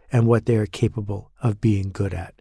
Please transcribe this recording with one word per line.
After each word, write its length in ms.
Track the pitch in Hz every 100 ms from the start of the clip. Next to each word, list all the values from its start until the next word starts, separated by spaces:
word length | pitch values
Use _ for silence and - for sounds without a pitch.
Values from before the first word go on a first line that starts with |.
| -
and 140 | 120 113
what 200 | 113 120
they 100 | 113
are 100 | 104
capable 680 | - 107 107 104 98 - -
of 180 | 120 104
being 300 | 113 101 95
good 240 | 92 98
at. 200 | 90 87 _